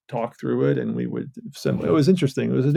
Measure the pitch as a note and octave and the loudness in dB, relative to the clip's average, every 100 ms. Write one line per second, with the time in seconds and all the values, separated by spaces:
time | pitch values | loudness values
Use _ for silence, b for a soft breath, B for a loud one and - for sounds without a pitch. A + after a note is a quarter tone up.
0 | - A#2+ A#2+ - B2 B2 C#3 C#3 A2+ A#2 | -8 -6 -6 -4 -2 2 2 2 -2 -4
1 | A#2 - - - - - - B2 E3+ D#3+ | -4 -6 -8 -12 -16 -6 -4 -2 2 4
2 | D3 F#3+ C#3 - A#2 C3 C3+ | 4 4 2 0 -2 0 2